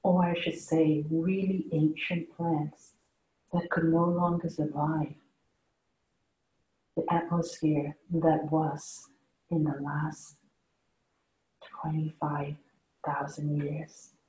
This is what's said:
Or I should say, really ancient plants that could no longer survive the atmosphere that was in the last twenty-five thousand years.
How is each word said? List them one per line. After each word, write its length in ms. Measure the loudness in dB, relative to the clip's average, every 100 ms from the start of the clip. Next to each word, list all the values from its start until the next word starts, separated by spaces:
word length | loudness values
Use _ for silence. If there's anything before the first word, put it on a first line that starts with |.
Or 240 | 4 4 4
I 120 | 2
should 200 | -2 -6
say, 480 | 0 4 4 4 0
really 540 | 0 0 0 0 -2 0
ancient 640 | 2 2 2 -4 -4 -4 -4
plants 600 | 0 0 -2 -8 -20 _ _ _ _ _ _
that 200 | -4 0
could 140 | 2
no 200 | 4 4
longer 460 | 4 2 2 0 -2
survive 640 | -2 -4 0 0 0 -2 -8 _ _ _ _ _ _ _ _ _ _ _ _ _ _ _ _ _
the 160 | -4 0
atmosphere 840 | 0 2 0 0 0 2 2 -2 -8 _
that 420 | 2 4 4 2
was 560 | 0 0 -4 -10 -16 -18 _ _ _ _
in 140 | 0
the 140 | 0 -2
last 560 | -4 -4 -4 -6 -16 -20 _ _ _ _ _ _ _ _ _ _ _ _ -20 -10
twenty-five 760 | -4 -4 -4 -4 -6 -4 -6 -10 _ _ _ _ -6
thousand 560 | -4 -6 -6 -4 -2
years. 480 | -2 -6 -10 -16 -20 _